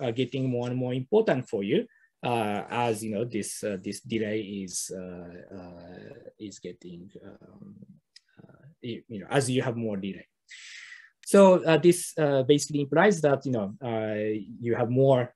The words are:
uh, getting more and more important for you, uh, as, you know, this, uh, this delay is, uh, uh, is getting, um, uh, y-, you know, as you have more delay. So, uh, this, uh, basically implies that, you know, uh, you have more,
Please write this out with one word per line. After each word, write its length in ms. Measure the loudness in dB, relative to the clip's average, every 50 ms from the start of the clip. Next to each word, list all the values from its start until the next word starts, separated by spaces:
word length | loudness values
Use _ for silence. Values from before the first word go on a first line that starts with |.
uh, 120 | -6 -4
getting 360 | -2 -2 -2 -2 -2 -4 -2 -2
more 200 | -2 -2 -4 -4
and 80 | -4
more 180 | -4 -4 -4 -4
important 540 | -6 -2 2 2 2 4 4 0 0 -2 -4
for 140 | -4 -4
you, 240 | -2 0 0 0 0 -4 _ _ _ _ _ _
uh, 420 | -4 -2 -2 0 0 -2 -2 -4 -6 -4
as, 340 | -4 -2 0 0 -2 -2 -4
you 80 | -6
know, 120 | -4 -4 -4
this, 380 | -4 -4 -6 -6 -8 -8 -8
uh, 160 | -6 -6 -6 -6
this 180 | -6 -8 -10 -10
delay 400 | -8 -6 -4 -4 -4 -4 -4 -6
is, 500 | -6 -8 -8 -10 -10 -8 -8 -10 -10 -10 -10
uh, 640 | -12 -12 -12 -14 -14 -16 -16 -18 -18 -18 -18 -18
uh, 420 | -16 -16 -16 -18 -18 -18 -18 -18 -18 -18 -20 -20 -20 -20 -20 -18 -16
is 200 | -14 -14 -14 -14
getting, 500 | -14 -14 -14 -14 -16 -18 -16 -18 -18 -20 -20 -20 -20
um, 520 | -20 -20 -20 -20 -20 -20 -20 -20 -20 -20 -20 -20 -20 -20 _ _ _ _ _ _ _ _ -20
uh, 240 | -20 -20 -20 _ -20 -20 -20 _
y-, 200 | -12 -12 -12 -12 -12 -12
you 120 | -12 -12
know, 60 | -6 -2
as 180 | -2 0 0 0
you 140 | 0 -2
have 140 | -2 -2 -4
more 200 | -4 -4 -4 -4
delay. 300 | -4 -6 -6 -8 -10 -14 _ _ _ _ -20 -20 -20 -20 -20 -18 -18 -18 -20 -20 -20 -20 -20 _ _ -2
So, 400 | 4 8 8 10 10 8 6 4
uh, 140 | 4 4 6
this, 340 | 6 6 4 4 0 -6 -2 0
uh, 240 | 2 2 2 4
basically 380 | 4 4 4 4 2 0 -4 -4
implies 400 | -2 2 4 6 6 6 6 4
that, 240 | 4 2 2 2 0
you 60 | -2
know, 220 | -2 -2 -2 -4 -6 -8
uh, 540 | -6 -4 -4 -2 -2 -2 -2 -2 -2 -2 -2 -4 -6 -10 -12 -6
you 140 | -2 -2 0
have 160 | 0 0 2
more, 420 | 2 4 6 6 6 4 2 -2 -6